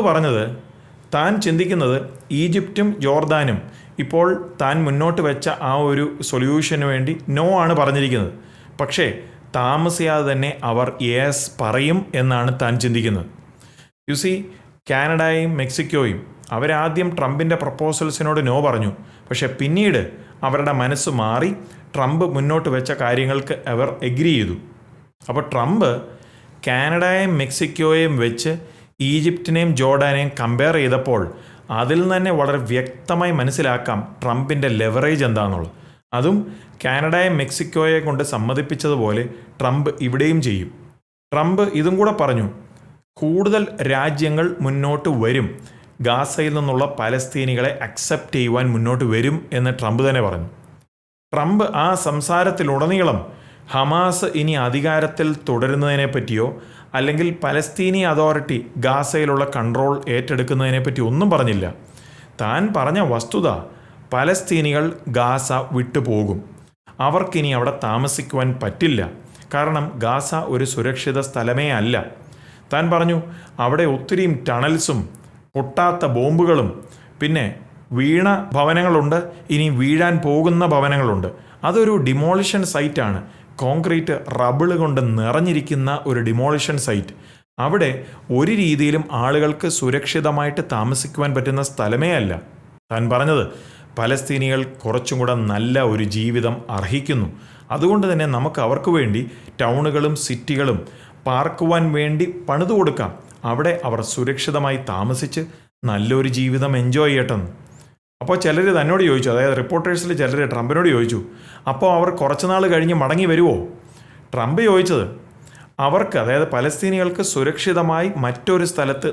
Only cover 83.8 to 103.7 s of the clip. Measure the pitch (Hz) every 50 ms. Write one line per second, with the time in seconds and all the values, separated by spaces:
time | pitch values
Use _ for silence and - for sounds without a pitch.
83.8 | 165 175 170 160 160 160 147 127 - - 113 120 123 123 131 143 170 180 175 165
84.8 | 160 151 139 131 127 113 113 110 110 117 127 160 175 175 165 151 - - 151 135
85.8 | 135 139 143 143 - 139 123 120 120 113 113 120 131 147 - - - - 151 131
86.8 | - 123 107 101 87 - - - - - - - _ _ _ - 127 147 185 196
87.8 | 165 131 131 131 - - - - - - 123 127 156 196 226 208 185 160 151 139
88.8 | 147 147 147 156 151 - 143 117 120 131 143 151 151 151 147 - 190 165 - -
89.8 | 135 127 123 117 117 - - 160 151 151 147 147 147 147 143 156 147 - 127 107
90.8 | 110 127 135 131 - 143 - 151 147 143 131 131 127 135 135 139 135 139 - -
91.8 | 110 104 113 131 160 180 170 135 104 92 85 82 - - - - - - - -
92.8 | _ _ 113 113 117 117 123 123 143 156 156 127 92 - - - - - - -
93.8 | - - - 120 113 120 139 131 131 - 139 135 135 131 135 131 131 127 - -
94.8 | - 110 117 127 123 - 135 127 123 123 123 117 110 107 101 104 113 123 127 139
95.8 | 127 113 110 110 107 101 104 110 110 120 117 117 110 117 120 123 - - 107 98
96.8 | 95 92 131 143 135 151 143 117 98 80 - - - - - - - - 123 143
97.8 | 160 185 208 208 196 185 175 156 156 147 127 120 139 156 - 139 117 117 135 135
98.8 | - 180 170 156 127 107 101 120 131 120 - - - - - - 123 117 123 143
99.8 | 151 151 143 147 143 151 151 143 - - 123 117 - - 143 135 143 131 104 87
100.8 | - - - - - - - - - 131 127 131 147 165 - - 170 165 170 170
101.8 | 165 160 151 147 151 151 156 156 180 175 - - - - 139 156 180 185 226 202
102.8 | 180 147 127 - 107 87 - - - - - - - 117 117 127 151 175